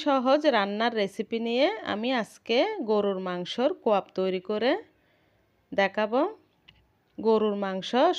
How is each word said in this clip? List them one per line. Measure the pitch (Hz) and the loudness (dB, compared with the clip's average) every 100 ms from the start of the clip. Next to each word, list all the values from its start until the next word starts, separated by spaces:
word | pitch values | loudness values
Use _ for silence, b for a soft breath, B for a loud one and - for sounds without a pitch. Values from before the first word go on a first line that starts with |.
| - | 2
সহজ | 269 247 285 302 233 | 0 2 2 4 2
রান্নার | 202 208 233 226 | 0 -2 -2 0
রেসিপি | 196 - 208 226 233 | -4 -4 -6 -4 -2
নিয়ে। | 233 302 440 - | 2 0 0 -6
আমি | 196 233 262 | -4 -2 -2
আজকে | 208 - - 233 370 427 233 | -4 -10 -2 0 2 -2 0
গরুর | 214 202 190 190 | 0 2 -2 -4
মাংসর | 180 180 - 262 370 | -6 -6 -2 -2 0
কোয়াপ | - 202 - - | 0 0 0 -4
তৈরি | 190 185 - | -2 -2 -4
করে | 214 233 370 - _ _ _ _ _ _ _ _ | -2 0 -2 -4 _ _ _ _ _ _ _ _
দেখাবো। | - 196 196 214 240 349 440 _ _ - _ _ _ _ - | 0 0 0 0 0 0 -4 _ _ -20 _ _ _ _ -4
গরুর | 208 220 214 202 | 2 2 2 -2
মাংস | 196 190 185 240 320 | -4 -6 -2 2 2